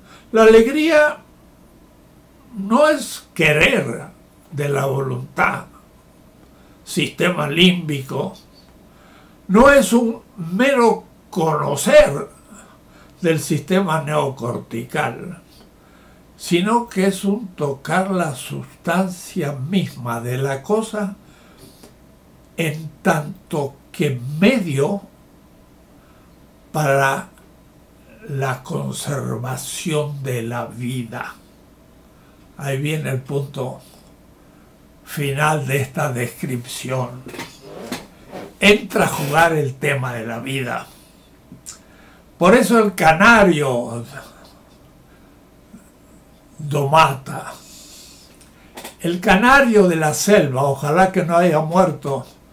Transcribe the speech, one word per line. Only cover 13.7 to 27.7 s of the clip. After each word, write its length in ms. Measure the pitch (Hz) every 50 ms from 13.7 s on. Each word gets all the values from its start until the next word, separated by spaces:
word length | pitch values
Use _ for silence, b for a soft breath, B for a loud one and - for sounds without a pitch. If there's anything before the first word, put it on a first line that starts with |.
| 185 190 202 170 160 160
neocortical, 1400 | 139 147 151 151 143 139 131 - 113 120 117 113 - - - 113 117 - - 151 151 120 - - - - - - - b b b b b b b b b b b b b b b b b _
sino 500 | - - - 175 175 185 214 220 233 -
que 200 | - - 190 190
es 160 | 196 190 - -
un 260 | 196 202 240 240 185
tocar 600 | - - 147 139 131 - - 147 165 185 190 196
la 240 | 190 180 170 151 131
sustancia 1200 | - - - 139 139 131 - - _ - 170 165 185 190 180 - - - - - 190 147 139
misma 680 | 143 131 127 160 202 190 147 123 - 131 120 120 117 117
de 160 | 117 123 127
la 260 | 131 135 139 135 135 -
cosa 520 | - 208 220 220 - - 214 202 190 202 - b b b b b b b b b b b b b b b b - - - _ _ _ - _ - _ _
en 320 | - 165 156 147 156 160 151 - - -
tanto 720 | 190 165 156 147 147 - - - - 170 151 139 131 - - _ _
que 280 | - - 160 143 127 120 120 135 147 156
medio 640 | 185 233 269 233 190 165 135 135 143 - 202 196 - - _ _ _ _ _ _ _ _ _ _ _ _ _ _ _ _ _ b b b b b b b b _ - _ _ _ _ _
para 560 | - 156 151 143 139 139 139 135 139 185 - - - - - - - - _ _